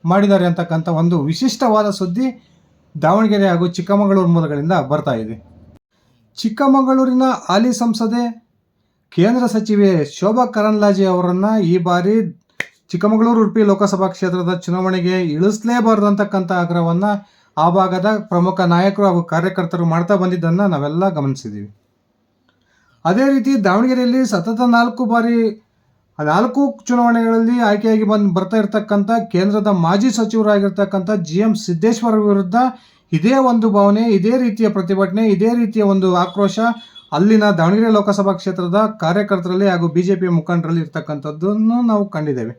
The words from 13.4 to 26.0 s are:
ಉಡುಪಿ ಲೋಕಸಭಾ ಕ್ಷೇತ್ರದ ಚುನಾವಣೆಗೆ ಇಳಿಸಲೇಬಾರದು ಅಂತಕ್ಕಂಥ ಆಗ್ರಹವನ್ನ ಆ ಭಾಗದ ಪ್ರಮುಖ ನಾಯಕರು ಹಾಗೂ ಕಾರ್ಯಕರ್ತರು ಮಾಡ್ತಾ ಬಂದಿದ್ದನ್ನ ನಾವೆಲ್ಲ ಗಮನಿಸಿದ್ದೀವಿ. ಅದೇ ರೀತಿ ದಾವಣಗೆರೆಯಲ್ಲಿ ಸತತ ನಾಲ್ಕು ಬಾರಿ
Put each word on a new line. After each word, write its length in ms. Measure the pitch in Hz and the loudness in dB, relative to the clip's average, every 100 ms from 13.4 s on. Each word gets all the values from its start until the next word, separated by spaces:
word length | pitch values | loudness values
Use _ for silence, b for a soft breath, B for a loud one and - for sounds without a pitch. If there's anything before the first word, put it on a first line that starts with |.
ಉಡುಪಿ 220 | 208 220 | 2 2
ಲೋಕಸಭಾ 440 | 202 196 202 190 190 | 2 2 0 0 -2
ಕ್ಷೇತ್ರದ 520 | 185 185 180 175 175 | -2 -4 -2 -4 -4
ಚುನಾವಣೆಗೆ 580 | 175 180 185 185 175 185 | -4 -2 -2 0 0 0
ಇಳಿಸಲೇಬಾರದು 840 | 175 151 190 214 226 240 220 214 208 | -2 0 0 0 -2 0 2 2 2
ಅಂತಕ್ಕಂಥ 460 | 202 202 196 175 | 0 -2 -4 -2
ಆಗ್ರಹವನ್ನ 520 | 180 175 175 165 170 208 202 b b b - | -2 -2 -2 0 0 -2 -4 b b b 0
ಆ 120 | 165 | 0
ಭಾಗದ 360 | 185 185 180 196 214 | 2 0 0 -2 -2
ಪ್ರಮುಖ 420 | 214 175 180 185 | -2 0 0 0
ನಾಯಕರು 440 | 180 175 190 196 202 | 0 2 2 2 0
ಹಾಗೂ 180 | 175 | 0
ಕಾರ್ಯಕರ್ತರು 600 | 170 165 180 180 170 175 170 | -2 -2 -2 -4 -4 -2 -2
ಮಾಡ್ತಾ 300 | 165 175 202 | 0 0 0
ಬಂದಿದ್ದನ್ನ 500 | 180 180 165 170 208 | 0 -2 -2 0 0
ನಾವೆಲ್ಲ 440 | 156 147 160 190 | 0 -4 -2 -2
ಗಮನಿಸಿದ್ದೀವಿ. 680 | 160 139 135 113 104 101 104 _ _ _ _ _ _ _ _ _ _ _ _ 160 | -2 -4 -6 -10 -14 -16 -20 _ _ _ _ _ _ _ _ _ _ _ _ -2
ಅದೇ 260 | 196 269 | 0 2
ರೀತಿ 320 | 269 220 269 | 0 0 0
ದಾವಣಗೆರೆಯಲ್ಲಿ 640 | 185 190 254 254 247 262 254 | 2 2 2 0 0 0 0
ಸತತ 340 | 196 170 226 247 | -2 -2 -2 2
ನಾಲ್ಕು 380 | 233 240 240 233 | 2 2 -2 0
ಬಾರಿ 640 | 233 226 233 220 214 _ _ _ _ | 0 2 0 0 -4 _ _ _ _